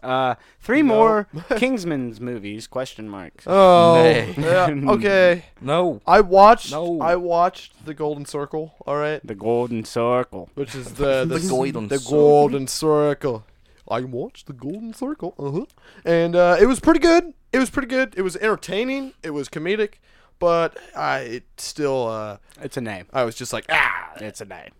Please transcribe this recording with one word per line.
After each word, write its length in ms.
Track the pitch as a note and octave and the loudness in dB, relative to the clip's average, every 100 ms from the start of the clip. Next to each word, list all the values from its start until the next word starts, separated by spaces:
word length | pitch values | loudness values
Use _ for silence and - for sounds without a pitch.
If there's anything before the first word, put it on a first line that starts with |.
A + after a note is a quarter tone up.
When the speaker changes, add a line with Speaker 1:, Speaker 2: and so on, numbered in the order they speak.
Speaker 1:
uh, 340 | B2+ C3 C3 A#2+ _ _ | -4 -2 -2 -4 _ _
three 220 | - B3+ | -2 2
Speaker 2:
No. 60 | D4 A3 | 2 4
Speaker 1:
more 320 | A3+ G#3+ G#3 D3+ | 4 2 -2 -12
Speaker 2:
<laughs> 180 | E3+ A3+ | -6 -2
Speaker 1:
Kingsman's 640 | B3+ B3+ F3 D3 B2 A2 | 0 -2 -4 -6 -6 -10
movies, 460 | B2 A#2+ G2+ G#2 A2+ | -10 -10 -10 -14 -12
question 420 | B2+ C3 - A2 | -10 -10 -12 -16
marks. 340 | G2 F2 _ - | -14 -16 _ -2
Speaker 2:
Oh, 500 | F#3+ F#3+ F3 E3+ E3 | 6 8 8 8 8
Speaker 3:
Nay. 380 | E3 C#3 G#2+ - | 6 4 0 -4
Speaker 2:
yeah, 300 | D#3 F3+ F3 C#3+ | 0 2 2 -2
Speaker 1:
<laughs> 120 | D3 | 0
Speaker 2:
okay. 520 | A3+ G#3+ G3 F3+ F3 - _ | 0 2 4 4 2 -4 _
Speaker 3:
No. 400 | B2+ D#3 F3+ D3 - | -4 -2 -2 -4 4
Speaker 2:
I 140 | F3+ | 4
watched, 500 | F#3+ F#3 G3+ A#3+ - | 6 8 8 8 2
Speaker 3:
No. 280 | C#3+ E3+ E3+ | -8 -6 -4
Speaker 2:
I 140 | D#3 F3 | 0 -2
watched 680 | F3 E3+ F3 F3+ - _ C#3+ | 0 0 0 -2 -20 _ -16
The 80 | |
Golden 320 | D#3 D3+ D3 C#3+ | -8 -6 -6 -8
Circle, 480 | D3 C#3+ D#3+ D#3 _ - | -10 -8 -8 -10 _ -6
all 80 | C#3+ | -4
right? 300 | D3+ D3+ - | -2 -6 -10
Speaker 1:
The 100 | G#2 | -8
Golden 500 | G#2+ A#2+ A#2+ A#2 A2 | -2 -2 -2 -6 -6
Circle. 640 | - A#2 B2 B2 F#2+ F2 - | -4 0 0 -2 -10 -16 -12
Speaker 2:
Which 180 | C3+ | -10
is 200 | C3+ A#2+ | -10 -14
the, 320 | A#2 C#3+ C3+ C3 | -4 -2 0 0
Speaker 3:
<laughs> 20 | |
The 100 | E3 | -2
Speaker 2:
the, 80 | F3+ | -2
Speaker 3:
Golden 380 | C3 C3+ A#2+ G#2+ | -2 -2 -6 -6
Speaker 2:
the 120 | C#3 | -6
Speaker 3:
Circle. 180 | C3 D3 | -2 4
Speaker 2:
Golden 500 | D3 D3 D3 C#3 C3 | 6 6 4 0 -6
Circle. 800 | - D#3 D3+ D3 C#3+ C#3+ A2+ G#2+ _ _ _ - | -4 0 2 0 -2 -4 -6 -10 _ _ _ -8
I 120 | A2+ | -8
watched 460 | C3 A#2+ F#3+ - - | -6 -10 -12 -14 -20
The 60 | |
Golden 400 | C3+ B2+ F#3+ A3+ | -14 -12 -12 -14
Circle, 420 | A3 C4 D4+ F3 - | -10 -10 -8 -12 -10
uh-huh. 280 | C#3+ D3 C#4 _ _ - | -8 -8 -10 _ _ -12
And, 320 | - E3+ E3+ F3 | 0 0 2 2
uh, 220 | F3 F3 | 4 6
it 60 | G#3+ | 4
was 140 | C4 | 4
pretty 200 | - D#4+ | 2 4
good. 340 | E4+ E4 F4 - _ | 4 2 2 -14 _
It 60 | B3+ | -2
was 100 | C4 | -2
pretty 180 | - C4 | -4 -4
good. 260 | C4 C4 - | -4 -4 -4
It 40 | |
was 120 | F#3+ F3 | -6 -4
entertaining. 760 | G#3+ G#3 - F#3 B3 C4+ C4+ _ | -4 -4 -6 -6 -4 -6 -10 _
It 80 | E3 | -12
was 180 | D3 C3+ | -10 -10
comedic. 460 | - D#3 G#3 G#3 _ _ _ _ _ | -10 -6 -4 -4 _ _ _ _ _
But 380 | F3 E3+ E3 - - - | 0 0 -2 -6 -18 -8
I, 240 | D3 C3+ | -4 -4
it 240 | B2 A#2+ - _ | -6 -12 -14 _
still, 500 | - - D3 C3+ A#2 | -16 -6 -4 -2 -4
uh, 300 | A2 G#2+ G2+ _ - | -6 -10 -14 _ -18
Speaker 1:
It's 160 | C#3 - | -12 -10
a 40 | |
name. 240 | A#2 G2 F2+ | -10 -10 -8
Speaker 2:
I 120 | C3+ | -4
was 120 | A#2+ A2+ | -4 -4
just 180 | B2 | -10
like, 120 | A2+ - | -10 -6
"Ah." 420 | D#3 C3 F2+ E2+ D#2+ | -4 -4 -6 -14 -16
Speaker 1:
It's 220 | G#2+ G2+ | -16 -16
a 40 | G2+ | -18
name. 240 | F2+ C#2+ _ | -20 -20 _